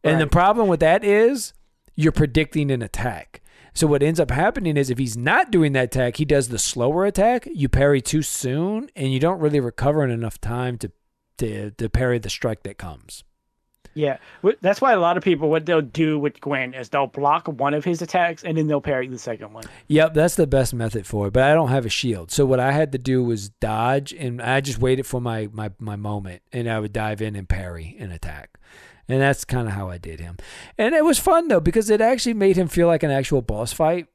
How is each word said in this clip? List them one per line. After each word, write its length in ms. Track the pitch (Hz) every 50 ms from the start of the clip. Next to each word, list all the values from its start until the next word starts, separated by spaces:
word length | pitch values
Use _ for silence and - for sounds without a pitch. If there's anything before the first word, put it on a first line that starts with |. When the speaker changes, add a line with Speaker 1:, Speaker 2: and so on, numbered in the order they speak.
| -
Speaker 1:
And 160 | 160 160 160
the 40 | 156
Speaker 2:
Right. 60 | 143
Speaker 1:
problem 360 | - 175 175 196 220 233 220 196
with 120 | 175 156
that 220 | 165 156 170 208
is 500 | 220 202 202 208 226 233 285 247 - - _ _ _ _ _ _ _ _ _
you're 160 | - 151 160
predicting 580 | - - 151 143 117 156 156 - - 156 147 139
an 120 | 135 123
attack. 580 | 117 98 - - - 127 104 80 - _ - - _ - _ _ - - _
So 120 | - 165
what 160 | 151 147 139
ends 180 | 139 151 165 160
up 100 | 156 123
happening 460 | 127 135 170 214 240 269 202 165 151
is 140 | 143 139 131
if 80 | 123 120
he's 180 | 135 120 110
not 340 | 117 120 147 202 294 370 262
doing 220 | 214 175 156 147
that 120 | 139 131 127
attack, 320 | 123 - 131 127 123 117 -
he 60 | 151
does 240 | 139 147 139 135 117
the 100 | 123 110
slower 480 | - - - 123 117 131 151 175 190
attack, 420 | 208 196 - 196 226 247 240 - -
you 160 | 339 165 139 127
parry 320 | - 131 139 143 143 135
too 200 | 120 - - 156
soon, 680 | 147 - - - - 127 131 147 170 190 214 220 269 285 _
and 180 | 202 139 131
you 60 | 131 131
don't 220 | 139 170 190 175
really 200 | 156 147 147 147
recover 440 | 123 120 - - 123 139 151 156 143
in 60 | 127
enough 300 | 120 117 117 110 - -
time 380 | - 107 120 123 127 127 123 113
to, 140 | - 101 _ _ _ _ _ _ _ _ _ -
to, 320 | 123 110 107 104 107 104
to 160 | 107 - 113 110
parry 300 | - - 131 127 123 120
the 120 | 107 110
strike 320 | - - - 120 110 - _
that 120 | 98 101 -
comes. 460 | - 90 76 62 _ - - - - _ _ _ _ _ _ _ _ _ _ _ _ - _
Speaker 2:
Yeah, 220 | 151 151 139 131 - - - - -
wh-, 140 | - 196 269 _
that's 180 | - 185 202 -
why 120 | 262 262
a 60 | 233 190
lot 180 | 170 170 175 185
of 40 |
people, 280 | - 196 175 143 156 151
what 160 | 156 160 156
they'll 160 | 160 175 160
do 360 | 151 123 - 151 165 156 156 151
with 220 | 143 147 - -
Gwyn 320 | - 147 143 131 131 123
is 160 | 127 131 123 -
they'll 180 | - 143 139 123
block 380 | _ 139 143 143 151 165 -
one 280 | - 151 117 139 139 143
of 100 | 151 147
his 160 | 175 175 165
attacks 420 | 175 165 - 180 175 170 165 -
and 140 | - 180 160
then 100 | 160 156
they'll 140 | 151 151 143
parry 260 | 139 - 139 127 127
the 120 | 131 127 117
second 340 | - 123 113 107 110 104
one. 120 | 107 113 113 - - - _ _
Speaker 1:
Yep, 260 | 147 156 156 160 160
that's 200 | 156 156 175 -
the 120 | - 165
best 260 | 139 135 135 127 -
method 340 | 131 117 113 113 101 113 92
for 200 | - - 104 101
it, 80 | 101 104
but 80 | 127
I 100 | 131 139
don't 160 | 151 165 160 127
have 160 | 127 139 120
a 60 | 107
shield. 400 | - - - 123 110 92 85 82
So 160 | - - 143
what 120 | 131 131 127
I 140 | 127 135
had 180 | 139 151 160 143
to 60 | 135 127
do 240 | 123 131 131 127
was 280 | 123 120 113 104 101 104
dodge, 640 | _ _ - 107 110 110 117 123 135 143 139 - -
and 260 | - 151 123 120 123
I 220 | 117 117 131 139
just 160 | 139 139 120 110
waited 260 | 123 127 131 131 131
for 160 | - - 127
my, 300 | 120 120 113 110 110 104
my, 200 | 110 107 107 107 98 _
my 180 | 113 107 104
moment, 440 | 104 104 104 104 104 101 92 87 92 _ _ -
and 160 | 123 117 117
I 100 | 113 110
would 140 | 107 107 101
dive 260 | 110 107 107 107 104
in 160 | 107 107 104
and 100 | 101 95
parry 480 | - - 92 95 90 85 85 82 82 - 311
an 120 | 170 95
attack. 460 | 85 80 - 80 76 73 - _ _ - - _ - - - - - _ _ -
And 120 | 127 135
that's 240 | 135 139 139 - -
kinda 280 | - 127 127 117 110
how 180 | 98 98 98 92
I 80 | 90 87
did 220 | 85 82 80 78
him. 160 | 82 87 87 - - - - - - - - -
And 160 | 214 233 330
it 100 | 311 311
was 140 | 339 302 -
fun, 300 | - 381 349 330 339 320
though, 120 | 233 175
because 300 | 156 175 - 226 214 208
it 100 | 214 208
actually 320 | 220 226 262 240 - 247 233
made 220 | 214 196 196 185
him 120 | 180 185 160
feel 180 | - 170 170
like 160 | 170 170 151
an 80 | - 151
actual 320 | 139 135 135 - 147 135
boss 320 | 117 - 107 104 117 117 -
fight 320 | - 165 156 170 180 160 _